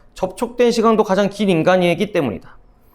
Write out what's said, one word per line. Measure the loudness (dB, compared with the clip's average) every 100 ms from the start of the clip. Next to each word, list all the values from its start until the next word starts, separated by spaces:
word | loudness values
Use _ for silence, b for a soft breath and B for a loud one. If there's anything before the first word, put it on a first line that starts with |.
| B
접촉된 | -8 -8 -6 -6 0 0
시간도 | 2 2 2
가장 | 2 0 -2
긴 | -2 0
인간이기 | 0 2 2 2 0 -2
때문이다. | -2 -4 -6 -12 -20 -20 _ _